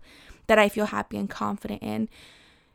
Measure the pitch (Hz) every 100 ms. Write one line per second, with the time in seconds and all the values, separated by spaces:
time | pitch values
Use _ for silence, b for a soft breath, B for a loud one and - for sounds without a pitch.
0 | B B B B - 214 202 214 208 208
1 | 202 208 196 - 208 202 208 208 220 214
2 | 220 b b b b b b